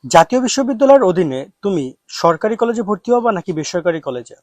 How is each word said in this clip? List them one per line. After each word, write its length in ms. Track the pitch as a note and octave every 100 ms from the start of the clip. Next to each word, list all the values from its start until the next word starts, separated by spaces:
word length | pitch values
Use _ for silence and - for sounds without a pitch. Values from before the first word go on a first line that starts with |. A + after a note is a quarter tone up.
| B2+
জাতীয় 340 | E3+ E3 B3+
বিশ্ববিদ্যালয়ের 640 | B3 - C4 A#3 C4+ C#4
অধীনে 420 | G3+ F3+ E3 C3 - _
তুমি 320 | G3+ F#3 C3 - _
সরকারি 480 | - E3+ E3 A3 A3
কলেজে 260 | A#3 A3+
ভর্তি 300 | G3 G#3 -
হবা 200 | A#3+ A#3
নাকি 220 | G3 F3+
বেসরকারি 460 | D#3+ D3+ F3 E3+ D#3+
কলেজে? 360 | D3 B2 A#2 -